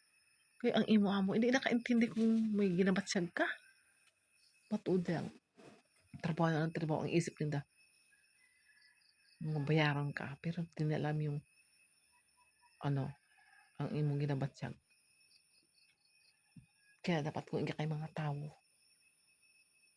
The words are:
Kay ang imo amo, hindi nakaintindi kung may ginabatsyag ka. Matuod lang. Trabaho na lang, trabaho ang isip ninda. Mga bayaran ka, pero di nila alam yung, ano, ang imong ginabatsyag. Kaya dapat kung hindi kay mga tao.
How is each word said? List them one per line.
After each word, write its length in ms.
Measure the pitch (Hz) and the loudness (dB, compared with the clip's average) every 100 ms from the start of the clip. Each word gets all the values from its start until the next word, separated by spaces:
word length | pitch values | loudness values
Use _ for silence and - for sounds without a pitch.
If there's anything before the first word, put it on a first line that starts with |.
| _ _ _ _ _ - | _ _ _ _ _ -4
Kay 100 | 240 | 0
ang 140 | - - | 2 4
imo 240 | 214 202 | 4 4
amo, 240 | 196 190 | 2 2
hindi 160 | 208 240 | 2 4
nakaintindi 640 | 269 - 240 - 233 233 | 2 2 0 2 2 2
kung 400 | 220 226 226 220 | 2 4 4 2
may 160 | 202 202 | 2 2
ginabatsyag 640 | 175 190 185 - 202 175 | 4 4 2 0 -2 -2
ka. 100 | - 339 - - _ _ _ _ _ _ _ _ _ - | -2 -2 -4 -14 _ _ _ _ _ _ _ _ _ -8
Matuod 320 | 214 - 185 175 | -4 0 0 0
lang. 180 | 156 - - _ _ - - _ _ _ - | -2 -4 -12 _ _ -20 -20 _ _ _ -8
Trabaho 260 | 165 160 165 | -4 0 2
na 80 | 156 | 2
lang, 100 | 160 | 0
trabaho 300 | 165 156 151 | -2 -2 -2
ang 80 | - | 0
isip 240 | 170 165 - | 0 0 -4
ninda. 240 | 151 143 - _ _ _ _ _ _ _ _ _ _ _ - _ _ _ _ - | -2 -4 -6 _ _ _ _ _ _ _ _ _ _ _ -20 _ _ _ _ -10
Mga 180 | 156 151 139 | -4 -2 2
bayaran 480 | 156 151 143 143 | 4 4 2 -2
ka, 240 | - - 139 | -4 -8 -8
pero 240 | 165 170 165 | -6 -6 -6
di 160 | - 151 | -4 -2
nila 240 | 151 147 | 0 -2
alam 80 | 151 | -2
yung, 200 | 151 147 - _ _ _ _ _ _ _ _ _ _ _ _ - 139 | -4 -6 -10 _ _ _ _ _ _ _ _ _ _ _ _ -6 -4
ano, 240 | 139 131 - _ _ _ - _ - | -2 -4 -10 _ _ _ -20 _ -8
ang 80 | 143 | -6
imong 320 | 147 147 143 | -2 -2 -2
ginabatsyag. 480 | 147 139 139 - 135 - _ _ _ _ _ _ _ _ _ _ _ _ _ _ _ _ _ - - _ _ _ | -2 -2 -4 -6 -12 -12 _ _ _ _ _ _ _ _ _ _ _ _ _ _ _ _ _ -20 -20 _ _ _
Kaya 240 | - 165 147 | 0 0 0
dapat 240 | - - | -6 -4
kung 160 | - 143 | -4 -4
hindi 80 | |
kay 160 | 143 156 | -2 -4
mga 160 | 151 156 | -4 -6
tao. 240 | - 151 143 151 - _ _ _ _ _ _ _ _ _ _ _ _ _ | -6 -4 -6 -8 -14 _ _ _ _ _ _ _ _ _ _ _ _ _